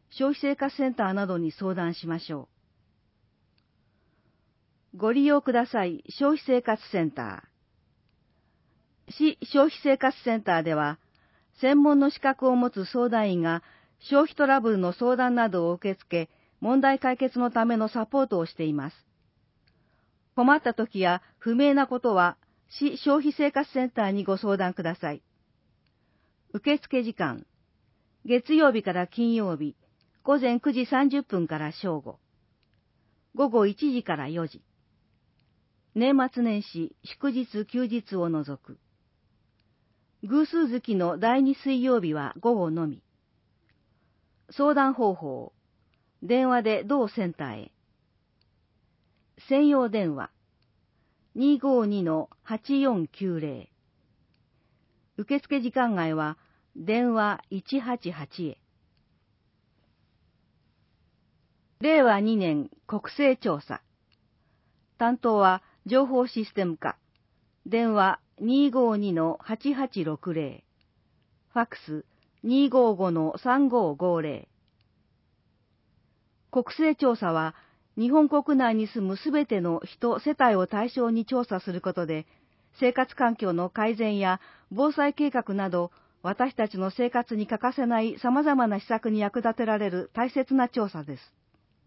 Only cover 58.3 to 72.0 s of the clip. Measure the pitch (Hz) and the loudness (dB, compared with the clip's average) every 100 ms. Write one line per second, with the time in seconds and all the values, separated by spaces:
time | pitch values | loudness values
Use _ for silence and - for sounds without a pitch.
58.3 | - 160 - _ _ _ _ _ _ _ | -8 -8 -10 _ _ _ _ _ _ _
59.3 | _ _ _ _ _ _ _ _ _ _ | _ _ _ _ _ _ _ _ _ _
60.3 | _ _ _ _ _ _ _ _ _ _ | _ _ _ _ _ _ _ _ _ _
61.3 | _ _ _ _ _ 294 320 247 202 214 | _ _ _ _ _ 2 6 6 4 2
62.3 | 220 175 147 - - - 214 - - 285 | 2 2 0 -4 -12 -8 -8 -8 0 2
63.3 | 254 214 147 - 127 - _ _ _ _ | 2 0 -4 -6 -14 -14 _ _ _ _
64.3 | _ _ _ _ _ _ _ 233 247 240 | _ _ _ _ _ _ _ -2 0 0
65.3 | 214 190 185 - _ 190 254 269 262 247 | 4 4 4 -4 _ 0 2 2 0 0
66.3 | 226 208 - 180 160 143 - _ _ _ | -4 -6 -2 -2 -2 -6 -8 _ _ _
67.3 | _ _ _ - 226 233 208 190 - _ | _ _ _ -4 0 2 2 2 0 _
68.3 | _ 220 269 285 247 233 208 208 165 165 | _ 0 2 4 2 2 2 0 0 -2
69.3 | - - 220 285 269 262 202 160 151 180 | -4 -8 -6 -4 -4 -4 -4 -6 -6 -6
70.3 | 165 143 - _ _ _ _ _ _ _ | -6 -6 -10 _ _ _ _ _ _ _
71.3 | _ _ 240 233 - - 151 | _ _ -4 -4 -6 -12 -12